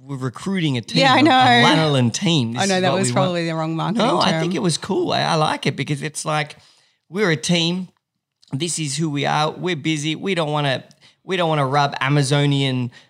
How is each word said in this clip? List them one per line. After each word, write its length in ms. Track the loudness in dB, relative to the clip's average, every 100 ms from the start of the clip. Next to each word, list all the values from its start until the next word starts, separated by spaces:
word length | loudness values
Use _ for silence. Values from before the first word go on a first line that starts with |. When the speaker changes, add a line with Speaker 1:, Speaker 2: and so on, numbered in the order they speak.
| -12
Speaker 1:
we're 80 | -6
recruiting 580 | -6 -6 -6 -2 0 -2
a 60 |
team, 200 | -2 2
Speaker 2:
Yeah, 120 | 4
I 40 | 6
Speaker 1:
a, 20 |
a 40 |
Speaker 2:
know. 60 | 6
Speaker 1:
Lanolin 840 | 6 6 6 6 4 4 4 2
team. 420 | 2 0 2 0
This 100 | -2
Speaker 2:
I 20 | 0
know, 100 | 2
Speaker 1:
is 40 |
Speaker 2:
that 100 | 2
Speaker 1:
what 60 | 0
Speaker 2:
was 80 | 0
Speaker 1:
we 40 |
want. 120 | 0 0
Speaker 2:
probably 200 | 0 -2
the 80 | -2
wrong 200 | -4 -2
marketing 320 | -2 0 0
Speaker 1:
No, 120 | 2
I 120 | 2
Speaker 2:
term. 100 | 0
Speaker 1:
think 140 | 0 0
it 60 |
was 140 | -2 -2
cool. 340 | -4 -2 0
I, 80 | 0
I 140 | 0 0
like 320 | 0 0 -4
it 80 | -4
because 260 | -4 -4
it's 240 | -6 -8 -4
like, 320 | -4 -4 -10 _ _ _ _ _
we're 200 | -2 0
a 60 | 0
team. 520 | 0 0 0 -2 -8 _ _ _ _ _ -10
This 280 | -6 -6 -4
is 180 | -6 -4
who 120 | -4
we 140 | -2 -2
are. 240 | 0 -2
We're 240 | -4 -6 -4
busy. 400 | -4 -4 -4 -6
We 180 | -4
don't 180 | -4 -2
wanna, 320 | -2 -2 -4 -6 _ _ _
we 140 | -8 -2
don't 100 | 0
wanna 200 | 0 0
rub 280 | 2 0 0
Amazonian, 880 | 0 0 2 2 2 2 0 -2 -4 -8 _